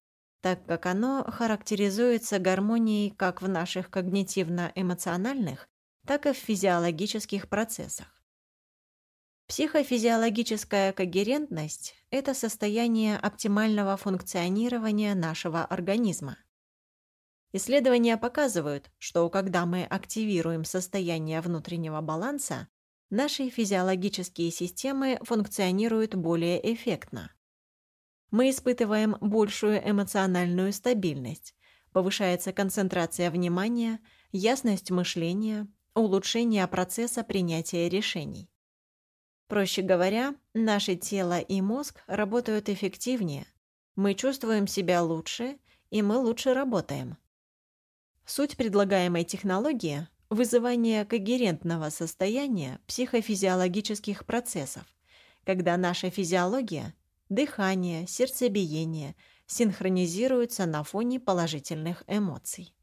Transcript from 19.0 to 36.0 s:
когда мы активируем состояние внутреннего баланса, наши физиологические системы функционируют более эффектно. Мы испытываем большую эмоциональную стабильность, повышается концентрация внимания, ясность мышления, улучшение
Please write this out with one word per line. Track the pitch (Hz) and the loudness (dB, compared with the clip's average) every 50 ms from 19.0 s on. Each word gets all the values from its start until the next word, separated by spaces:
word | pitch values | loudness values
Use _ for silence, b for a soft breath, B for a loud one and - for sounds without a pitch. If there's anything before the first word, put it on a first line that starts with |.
| - - - 175 170 165 | -10 -2 2 2 2 2
когда | - 196 190 190 180 175 175 | 2 0 0 2 0 0 2
мы | 170 175 185 170 | 2 0 -2 -2
активируем | - - 190 - - - 220 220 214 196 170 165 165 165 160 160 | -2 -4 -6 -6 -6 -4 -4 -2 0 0 0 0 0 -2 -4 -4
состояние | - - 185 180 - - 196 180 170 165 160 156 156 160 165 | -4 -4 -4 -4 -4 -4 -4 -2 -2 -2 -2 -2 -4 -4 -4
внутреннего | 165 175 170 156 - - 175 165 160 156 156 151 | -2 -2 -4 -4 -4 -6 -6 -4 -4 -4 -4 -6
баланса, | 160 - - 165 208 269 294 277 - - 147 120 - - _ _ _ _ _ _ _ - | -4 -4 -4 -4 -4 -4 -4 -4 -6 -6 -6 -8 -8 -12 _ _ _ _ _ _ _ -4
наши | 190 226 285 294 285 - 269 247 | -2 0 0 0 0 -2 -4 -4
физиологические | - 233 220 190 202 185 180 190 190 180 185 202 202 190 175 - - - 170 170 | -2 -2 0 2 2 2 2 2 2 2 0 -2 -2 -4 -6 -6 -4 -2 -2 -2
системы | 165 - 175 180 - - - 269 277 269 269 262 254 - | -2 -2 -6 -6 -6 -6 -4 -4 -2 0 0 0 0 -2
функционируют | - - 240 214 202 208 - - 196 180 180 196 220 233 226 220 220 220 - | -2 -2 0 0 0 0 0 0 2 2 2 2 2 2 2 2 2 0 0
более | 185 160 165 170 170 170 170 175 - - 214 233 | -2 0 2 2 2 2 2 0 0 0 -2 -2
эффектно. | 226 - 240 175 - - - - 117 - - - _ _ _ _ _ _ _ _ _ _ _ _ _ _ _ _ _ _ - | -2 -2 -4 -4 -4 -6 -10 -12 -12 -12 -12 -16 _ _ _ _ _ _ _ _ _ _ _ _ _ _ _ _ _ _ 0
Мы | 208 226 254 269 | 2 4 4 4
испытываем | 262 - - 254 247 247 233 202 214 214 220 214 208 - | 4 2 2 0 2 2 2 2 2 4 4 2 2 2
большую | - 208 208 226 208 208 - - 214 208 214 196 - | 0 2 4 4 2 2 2 0 2 2 2 2 2
эмоциональную | - 208 202 196 190 - 202 190 185 180 175 175 175 175 180 190 202 | 2 2 2 2 0 0 0 2 2 2 2 2 2 2 2 2 0
стабильность, | 202 - - 247 247 208 185 165 143 139 127 120 156 - - - - b b b b b b b | 0 0 0 0 2 2 2 -2 -2 -2 -6 -8 -8 -10 -12 -20 -20 b b b b b b b
повышается | b 185 180 190 - - 202 180 180 180 - 190 185 | b 0 2 2 0 0 0 2 0 0 -2 -4 -2
концентрация | - 196 190 - 208 190 180 - 180 165 165 - - 175 175 | 0 0 0 0 0 0 0 2 0 0 0 0 0 -2 0
внимания, | 156 180 180 175 175 180 202 226 240 240 233 226 220 220 b b b b b b | 0 0 0 0 0 0 0 0 0 0 0 -2 -2 -6 b b b b b b
ясность | b 190 190 226 269 269 - 226 196 180 - - | b 0 2 2 2 2 2 0 0 0 0 0
мышления, | 180 180 175 - - 175 165 170 180 208 220 214 214 208 208 202 - _ _ _ - | 0 0 0 0 -2 -2 -2 0 0 0 -2 -2 -2 -4 -6 -8 -12 _ _ _ 0
улучшение | 226 | 2